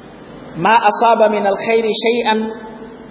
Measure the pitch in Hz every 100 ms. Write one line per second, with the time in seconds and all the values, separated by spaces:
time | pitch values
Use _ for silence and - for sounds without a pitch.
0 | - - - - - - 180 226 208 202
1 | 233 220 214 208 202 196 214 226 226 208
2 | 233 240 220 220 220 - - - - -
3 | -